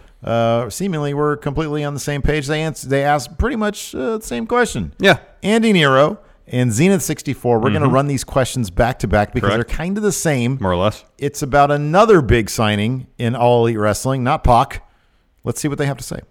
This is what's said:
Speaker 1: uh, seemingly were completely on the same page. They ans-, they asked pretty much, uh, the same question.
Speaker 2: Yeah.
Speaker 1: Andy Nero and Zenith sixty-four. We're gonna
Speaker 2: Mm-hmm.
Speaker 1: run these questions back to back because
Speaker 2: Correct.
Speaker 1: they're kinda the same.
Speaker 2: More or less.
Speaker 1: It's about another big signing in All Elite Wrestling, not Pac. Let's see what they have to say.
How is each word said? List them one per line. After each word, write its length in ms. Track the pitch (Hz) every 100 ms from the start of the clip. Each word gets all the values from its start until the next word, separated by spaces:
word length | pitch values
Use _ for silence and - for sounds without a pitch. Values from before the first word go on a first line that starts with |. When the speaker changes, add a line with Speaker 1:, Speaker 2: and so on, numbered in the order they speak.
| - _
Speaker 1:
uh, 460 | - 113 113 117 120
seemingly 440 | - 190 156 147
were 220 | 143 147 147
completely 480 | 147 139 156 151
on 100 | 147
the 60 | 143
same 220 | - 143
page. 260 | 135 151 135
They 140 | 156
ans-, 220 | 160 139
they 200 | 127 139
asked 340 | 143 147 - -
pretty 200 | 220 247
much, 360 | 208 208 -
uh, 260 | - 254 220
the 60 | -
same 220 | 240 226
question. 460 | 240 233 - 78 -
Speaker 2:
Yeah. 200 | 196 156 - _
Speaker 1:
Andy 320 | 185 226 226
Nero 460 | 190 143 131 151 208 - _ -
and 240 | 123 123
Zenith 300 | 107 180 190
sixty-four. 580 | - 156 - 123 120 117
We're 120 | 113
gonna 160 | 101 131
Speaker 2:
Mm-hmm. 60 |
Speaker 1:
run 140 | 127 143
these 160 | 139
questions 460 | - 139 123 131 104
back 300 | 90 120 127
to 80 | 107
back 260 | 104 104
because 160 | 127 101
Speaker 2:
Correct. 180 | 110 -
Speaker 1:
they're 100 | -
kinda 220 | 170 202
the 140 | 208
same. 460 | - 170 135 120 135
Speaker 2:
More 100 | 95
or 60 | 87
less. 260 | 101 - - _
Speaker 1:
It's 240 | 139 -
about 300 | 143 143 143
another 500 | 147 147 175 220 190
big 280 | 117 120 101
signing 580 | - 107 104 107 131 127 -
in 180 | 117 120
All 300 | 120 120 117
Elite 120 | 110
Wrestling, 460 | 104 101 131 135
not 220 | 123 151 -
Pac. 420 | 120 139 - - _ _ _ _ _
Let's 160 | - -
see 80 | 151
what 100 | 139
they 100 | 139
have 100 | 135
to 60 |
say. 180 | - - -